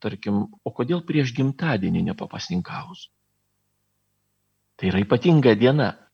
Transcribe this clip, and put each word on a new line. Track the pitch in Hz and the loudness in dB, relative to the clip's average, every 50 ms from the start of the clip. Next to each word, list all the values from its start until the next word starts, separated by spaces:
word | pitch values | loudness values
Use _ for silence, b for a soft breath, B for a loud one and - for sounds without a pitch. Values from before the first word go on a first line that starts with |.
tarkim, | - 107 104 - - 104 101 101 104 - - _ | -8 -8 -8 -6 -4 -2 -2 -2 -2 -4 -8 _
o | - - | -12 -10
kodėl | - - 123 131 180 175 170 - | -6 -6 -4 -2 -4 -4 -4 -2
prieš | - 151 135 123 117 | 0 0 0 0 -2
gimtadienį | 135 135 135 139 - 170 160 123 98 92 87 90 87 87 87 | -2 -2 -2 -2 -2 -2 -2 -2 0 0 0 0 0 -2 -2
nepapasninkaus? | - - - - - - - - - - - - - - - - 185 - - - _ _ _ _ _ _ _ _ _ _ _ _ _ _ _ _ _ _ _ _ _ _ _ _ _ _ _ _ _ _ _ _ _ | -4 -6 -10 -12 -12 -12 -8 -6 -4 -4 -4 -6 -10 -12 -12 -14 -18 -20 -20 -20 _ _ _ _ _ _ _ _ _ _ _ _ _ _ _ _ _ _ _ _ _ _ _ _ _ _ _ _ _ _ _ _ _
Tai | - - 92 | -6 -2 0
yra | 90 95 | 0 0
ypatinga | 101 - 165 - - 175 165 151 131 120 110 104 | 2 2 0 2 4 4 4 6 6 6 6 6
diena | 120 127 143 151 123 92 - - _ _ | 4 4 4 2 0 -2 -4 -8 _ _